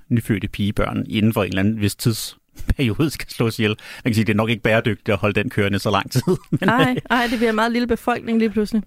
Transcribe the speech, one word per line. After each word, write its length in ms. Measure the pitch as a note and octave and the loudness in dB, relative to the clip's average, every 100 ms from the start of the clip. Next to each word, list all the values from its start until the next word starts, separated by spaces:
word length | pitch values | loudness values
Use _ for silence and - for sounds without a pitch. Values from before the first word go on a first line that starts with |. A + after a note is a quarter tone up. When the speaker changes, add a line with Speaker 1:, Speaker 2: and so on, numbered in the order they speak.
| - | -2
Speaker 1:
nyfødte 380 | A#2 - G2+ G2+ | -2 0 -2 -2
pigebørn 580 | - G2+ - G#2+ A2+ - | -2 -2 0 -2 -2 -2
inden 240 | A2 G#2+ | 2 2
for 100 | A2 | 2
en 60 | G2 | 0
eller 100 | F#2+ | 0
anden 220 | G2+ A2 | 0 2
vis 140 | G2+ - | -2 0
tids 400 | B2 A2 - - _ - - - | -2 -2 -6 -14 _ -8 -2 0
periode 320 | B2 G2+ D3+ | 0 0 -2
skal 200 | - - | -4 -8
slås 300 | - A#2 - | -2 -2 0
ihjel. 100 | G#2+ | 0
Man 80 | G#2+ - - | 0 -8 -6
kan 100 | B2+ | 0
sige, 120 | G#2+ A2 | 2 2
det 80 | |
er 40 | G#2 | 2
nok 120 | A2+ | 0
ikke 120 | A2+ | 0
bæredygtigt 460 | A#2+ A2 A2+ G2+ - | 2 2 2 -2 -2
at 80 | G2 | 0
holde 220 | G#2 G2+ | 0 0
den 60 | G#2 | 0
kørende 300 | - G2+ F#2+ | 0 0 0
så 120 | A2 | 0
lang 200 | G2 - | 0 0
tid. 100 | - - | -2 0
<laughs> 100 | F#3 - D3 | -2 -2 -2
Men, 100 | F#3+ | 2
Speaker 2:
Ej, 260 | A#3+ B3+ B3 - | 2 2 0 -2
ej, 180 | B3 A#3+ | 0 0
det 80 | A#3 | 0
bliver 120 | A#3 | 0
en 60 | G#3+ | 2
meget 160 | A3+ | 0
lille 160 | A#3 A#3+ | 0 0
befolkning 520 | A3 - A#3 - A3+ | -2 -2 -4 0 0
lige 100 | A3 | 0
pludselig. 340 | G#3 G#3 A3 | 0 -2 -2